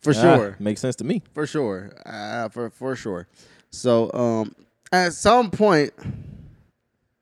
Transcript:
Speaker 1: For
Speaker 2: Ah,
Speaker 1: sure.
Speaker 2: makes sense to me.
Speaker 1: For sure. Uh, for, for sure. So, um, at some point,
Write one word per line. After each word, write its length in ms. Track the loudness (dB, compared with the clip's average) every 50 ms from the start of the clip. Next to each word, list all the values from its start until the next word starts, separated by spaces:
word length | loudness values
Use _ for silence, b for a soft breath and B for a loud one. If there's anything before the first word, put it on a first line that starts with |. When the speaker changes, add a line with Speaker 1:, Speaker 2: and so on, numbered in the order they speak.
Speaker 1:
For 80 | 2 2
Speaker 2:
Ah, 40 | 4
Speaker 1:
sure. 420 | 6 6 6 6 6 2 -2 -6 -4
Speaker 2:
makes 220 | -4 -4 -4 -2
sense 140 | -4 -4 -4
to 80 | -4 -4
me. 180 | -4 -4 -4 -4 _ _
Speaker 1:
For 100 | -8 -8
sure. 480 | -4 -4 -4 -4 -2 -4 -8 -10 -16 -20 -20 -20
Uh, 460 | -18 -14 -12 -10 -8 -8 -6 -8 -8
for, 220 | -8 -8 -10 -10
for 240 | -10 _ -8 -8 -8
sure. 320 | -6 -6 -8 -8 -8 -10 _ b b b b b b b b
So, 420 | -16 -4 2 2 4 4 2 0 -2
um, 420 | -2 0 0 0 -2 -4 -6 -10 _ _ _ _ _ _ -2
at 220 | 0 0 0 0 -4
some 380 | 0 2 4 4 4 2 0
point, 400 | 0 2 4 4 4 4 2 0 -4 -12 B B B B B B B B B B B B B B _ _ _ _ _ _ _ _ _ _